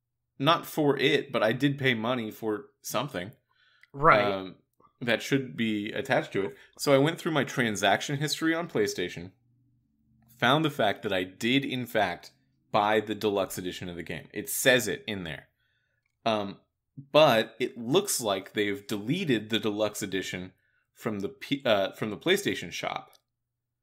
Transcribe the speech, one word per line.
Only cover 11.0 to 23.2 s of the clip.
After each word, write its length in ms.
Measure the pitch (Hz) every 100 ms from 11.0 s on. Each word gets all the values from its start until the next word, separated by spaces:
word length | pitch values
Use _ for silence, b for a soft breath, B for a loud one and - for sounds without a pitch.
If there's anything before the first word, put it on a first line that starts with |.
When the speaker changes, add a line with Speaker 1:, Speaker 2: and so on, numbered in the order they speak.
Speaker 1:
that 100 | 107
I 100 | 95
did, 420 | 92 - 117 135 135
in 200 | 127 120
fact, 440 | 110 95 87 - _ _ _ _
buy 280 | 110 104 110
the 160 | 107 104
deluxe 420 | 110 101 92 -
edition 320 | 90 87 92
of 60 | 87
the 80 |
game. 240 | 82 80 -
It 160 | - 98
says 380 | - 139 127 107
it 160 | 85 -
in 160 | 101
there. 240 | 85 69 - _ _ _ _ _ _ _ 117
Um, 320 | 107 98 - _ _ _ - -
but 440 | 147 151 113 120 -
it 180 | 123 -
looks 440 | 117 165 208 -
like 320 | 113 98 95
they've 320 | 107 104 98 -
deleted 640 | 107 107 175 180 113 107
the 100 | 113
deluxe 420 | 110 101 107 -
edition 480 | 101 92 90 95 90 - _ _ _
from 280 | _ 120 104
the 80 | 98
P-, 340 | - - 143 127
uh, 280 | 104 95
from 180 | - 113
the 60 | 101
PlayStation 540 | 165 196 123 92 87
shop. 400 | - - - - _